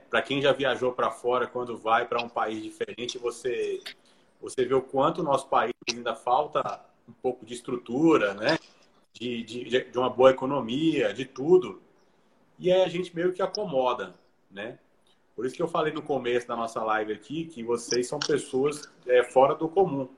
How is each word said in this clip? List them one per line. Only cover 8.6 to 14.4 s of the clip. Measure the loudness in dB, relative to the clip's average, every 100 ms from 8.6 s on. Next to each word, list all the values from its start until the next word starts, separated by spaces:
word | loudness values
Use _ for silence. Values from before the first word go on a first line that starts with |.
| -4 _ _ _ _
De, | -10 -6 -6
de, | -8 -10
de, | 0 0 0
de | -2
uma | 0
boa | 6 6
economia, | 6 0 -2 -2 0 0 2 0
de | -2
tudo. | -8 -4 4 4 4 -10 _ _ _ _ _ _ _ -4
E | 2
aí | 2
a | 2
gente | -2 -6
meio | -4 -2
que | -2
acomoda, | -4 -4 -4 0 0 -2 -6 -14 _ _